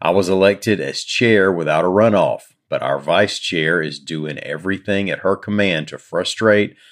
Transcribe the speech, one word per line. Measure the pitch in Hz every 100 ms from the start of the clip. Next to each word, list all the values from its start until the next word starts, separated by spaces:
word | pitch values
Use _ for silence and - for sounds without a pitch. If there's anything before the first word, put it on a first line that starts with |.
"I | 80
was | 95 90
elected | 95 98 101 113 98
as | 67 -
chair | - - 120 104 95
without | 85 78 78
a | 90
runoff, | 98 113 101 71 - - _ -
but | 71
our | 65 69
vice | 71 90 104 -
chair | - 87 78 87
is | 78 71
doing | - 80 76 73
everything | - 78 92 98 - 98 95
at | -
her | 95 98
command | - 104 98 80 73
to | -
frustrate, | - 82 92 - 110 104 101 - _